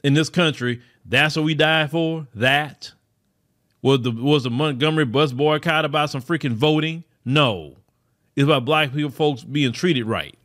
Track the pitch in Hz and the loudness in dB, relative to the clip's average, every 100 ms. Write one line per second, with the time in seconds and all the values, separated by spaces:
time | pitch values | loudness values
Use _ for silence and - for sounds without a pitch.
0 | 143 147 151 175 165 - 123 120 _ _ | 4 2 2 0 0 0 -6 -6 _ _
1 | - 131 151 160 156 151 156 160 147 160 | -2 2 2 0 -2 2 2 2 0 -2
2 | 160 160 143 101 127 143 151 - - _ | -2 -4 -10 0 2 2 0 -12 -20 _
3 | _ _ _ _ _ _ _ _ 127 135 | _ _ _ _ _ _ _ _ 2 2
4 | 120 113 135 151 123 120 151 127 151 156 | 0 -2 0 0 0 -2 -2 0 0 0
5 | 135 127 151 127 151 151 170 156 156 151 | 0 0 0 0 0 0 0 0 0 -2
6 | 147 139 120 165 143 110 151 156 156 165 | -2 -6 -4 -4 -2 0 2 2 0 -6
7 | - _ 117 147 135 95 73 - _ _ | -14 _ 0 2 2 0 -8 -18 _ _
8 | _ _ _ - 139 143 123 156 147 143 | _ _ _ 0 2 2 2 0 0 -2
9 | 147 - 151 127 - 143 131 117 180 135 | -6 0 -2 -2 -6 -2 -2 0 0 0
10 | 110 98 69 _ | -2 -4 -6 _